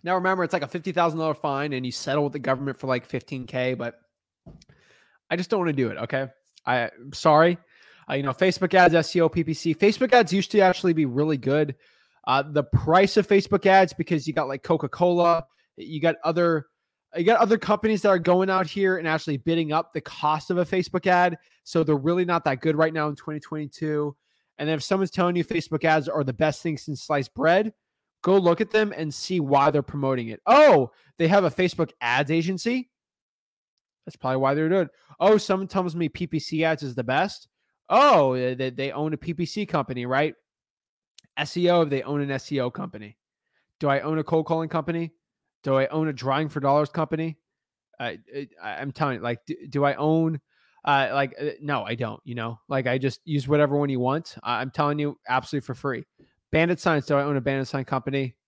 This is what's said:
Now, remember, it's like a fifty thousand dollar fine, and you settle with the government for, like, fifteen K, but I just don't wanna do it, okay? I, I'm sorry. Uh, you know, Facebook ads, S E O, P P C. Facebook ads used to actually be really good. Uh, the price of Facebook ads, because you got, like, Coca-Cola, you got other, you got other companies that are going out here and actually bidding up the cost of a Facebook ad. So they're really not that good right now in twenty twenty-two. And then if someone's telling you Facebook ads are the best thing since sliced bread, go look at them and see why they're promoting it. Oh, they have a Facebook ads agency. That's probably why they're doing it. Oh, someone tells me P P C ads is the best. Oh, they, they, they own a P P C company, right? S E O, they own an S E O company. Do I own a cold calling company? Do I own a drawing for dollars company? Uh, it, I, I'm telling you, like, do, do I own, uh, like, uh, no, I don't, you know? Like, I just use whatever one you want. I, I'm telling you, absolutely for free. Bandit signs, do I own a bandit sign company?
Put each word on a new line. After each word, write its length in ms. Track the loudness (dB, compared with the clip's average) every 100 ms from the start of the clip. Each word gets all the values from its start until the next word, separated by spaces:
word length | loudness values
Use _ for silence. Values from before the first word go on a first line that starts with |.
Now, 140 | 0 0
remember, 280 | 0 0
it's 80 | 0
like 80 | -2
a 80 | -4
fifty 240 | -8 -4
thousand 280 | 0 0 0
dollar 120 | -4
fine, 400 | -2 -4 -4 -4
and 140 | -4 -6
you 60 |
settle 320 | -8 -2 0
with 100 | 0
the 40 | -2
government 400 | -2 -2 -4 -8
for, 80 | -4
like, 200 | -4 -4
fifteen 400 | -10 -8 -12 -8
K, 260 | -4 -2
but 220 | -4 -8 -12 _ _ _ _ -20 -20 _ _ _ _ _ _ _
I 60 | -6
just 120 | -2
don't 120 | 0
wanna 120 | 0
do 160 | 0 -2
it, 80 | -4
okay? 300 | -6 -6 -6 _ _ _ -2
I, 240 | -2 -2
I'm 240 | -8 -16
sorry. 420 | 0 4 6 6 2 _ _ _ _ -6
Uh, 40 |
you 80 | -4
know, 120 | -2
Facebook 400 | 0 0 2 2
ads, 200 | 6 8
S 220 | 6 2 2
E 60 |
O, 80 | 2
P 120 | 2
P 120 | -4
C. 200 | -4 -4
Facebook 380 | 2 2 2 4
ads 220 | 4 6
used 160 | 0 2
to 100 | 4
actually 320 | 4 4 0
be 140 | 0 0
really 320 | 0 0 0
good. 380 | 0 0 0 -6 _ _ _ _ -2
Uh, 160 | -2
the 220 | 0 -2
price 520 | 0 0 4 4 6 2
of 100 | 4
Facebook 380 | 2 2 0
ads, 300 | 6 6 4
because 320 | 0 -4 -2 -2
you 80 |
got, 140 | -4 -4
like, 140 | -8
Coca-Cola, 840 | -2 -2 -2 0 2 4 2 2 -4 _ _ -18
you 240 | -12 -2
got 140 | -2 0
other, 440 | -2 0 2 0 -4 _ _ _ _ -2
you 80 |
got 160 | 2 4
other 180 | 4 2
companies 420 | 0 0 0 0
that 60 | 2
are 100 | 2
going 300 | 2 2 2
out 160 | 0
here 340 | -2 -2 0 0
and 100 | -2
actually 280 | -4 -2 -4
bidding 360 | -2 -2 0
up 200 | -2 -2
the 80 | -10
cost 520 | -10 -4 -2 -2 -2
of 60 | -2
a 60 |
Facebook 440 | 0 -2 -2 -2 2
ad. 280 | 4 4 0 _ _
So 180 | -4 -2
they're 140 | 2 2
really 280 | 2 0
not 200 | 0 0
that 160 | 0 -2
good 160 | -2 2
right 160 | 0
now 160 | 0 -4
in 80 | -6
twenty 240 | -10 -10
twenty-two. 720 | -8 -8 -8 -6 -4 -2 -4 -8 _ _ _ _
And 100 | -4
then 80 | -4
if 80 |
someone's 260 | -2 -2 0
telling 240 | 0 0
you 100 | 0
Facebook 380 | -2 -4 -4 -2
ads 260 | 2 2 0
are 140 | -4
the 100 | -4
best 300 | 0 0 0
thing 140 | -6 -6
since 260 | -8 -12
sliced 320 | -4 -4 -4
bread, 380 | -2 2 2 0 -8 _ _ _ _
go 140 | 2 4
look 240 | 4 2
at 100 | 0
them 240 | 0 0 -4
and 160 | -8
see 280 | -8 -4 -2
why 320 | 2 4 4
they're 100 | 2
promoting 460 | -2 -4 -2 -2 -6
it. 120 | -6 4
Oh, 460 | 8 8 8 2 _ _ _
they 80 | 4
have 160 | 4
a 80 | 2
Facebook 400 | 0 -2 0 -4 _
ads 300 | 0 0 2
agency. 580 | 0 -2 -4 -4 -4 -6 _ _ _ _ _ _ _ _ _ _ _ -20
That's 80 |
probably 220 | -10 -4 0
why 180 | 0
they're 140 | 0 2
doing 140 | 0
it. 80 | -2 _ _ _
Oh, 200 | 4 4
someone 280 | 4 -4 -2
tells 300 | -4 -4 -2
me 120 | -4
P 200 | -4 -6
P 100 | -6
C 240 | -4 -2
ads 220 | 0 -2
is 100 | -4
the 80 | -8
best. 460 | -2 0 -2 -6 _ _ _ _ _
Oh, 480 | 4 6 6 4 2
they, 180 | -2
they, 160 | -2 -6
they 220 | -4 -8
own 200 | -4 -6
a 40 | -6
P 180 | -8
P 100 | -6
C 220 | -6 -6 -4
company, 400 | -4 -4 -6 -2
right? 300 | 0 -2 -4 _ _ _ _ _ _ _ _ _ -10
S 200 | -8 -2
E 120 | 2
O, 160 | 2
they 200 | 2 -2
own 160 | -2 -4
an 100 | -2
S 220 | -6 -6
E 80 | -4
O 100 | -4
company. 460 | -6 -10 -12 -18 _ _ _ _ _ _ _
Do 80 | 0
I 140 | 0
own 180 | 0 -4
a 40 |
cold 220 | 0 -2 0
calling 220 | -2 -2
company? 440 | -4 -4 -6 -6 _ _ _ _ _
Do 140 | 0 0
I 100 | 0
own 220 | -2 -4
a 40 |
drawing 380 | -4 -2 -2 -2
for 100 | -2
dollars 300 | 0 2 0
company? 480 | -4 -4 -4 -6 -10 _ _ _ _ _ _
Uh, 140 | -10 -10 _
it, 240 | -14 -14 _
I, 120 | -12
I'm 180 | -10 -10
telling 240 | -4 -4 -4
you, 60 |
like, 160 | -6 -8 -8
do, 80 | -14 -8
do 120 | 0
I 120 | 0
own, 440 | 2 0 2 0 -4 _ _ _ _
uh, 240 | 0 0 0
like, 200 | -2 -4 -4
uh, 120 | -8 -8
no, 220 | -6 -4
I 100 | -4
don't, 260 | -6 -6 -8
you 120 | -12
know? 260 | -8 -8 -10 _
Like, 180 | -4 -2
I 120 | 0
just 220 | -2 -4
use 240 | -4 -4 0
whatever 260 | 2 2 2
one 100 | 0
you 100 | -2
want. 380 | -2 -2 -6 -12
I, 180 | -6 -4
I'm 100 | -4
telling 280 | -2 -2 -2
you, 200 | -4 -8 -4
absolutely 380 | -4 -2 -8
for 100 | -6
free. 300 | -8 -6 -8 -10 _ _ _ _
Bandit 280 | 0 0 0
signs, 260 | 0 0 0
do 80 |
I 80 | 0
own 160 | 0 -2
a 20 |
bandit 260 | -2 -4 -4
sign 200 | -6 -4
company? 500 | -6 -4 -4 -6 -10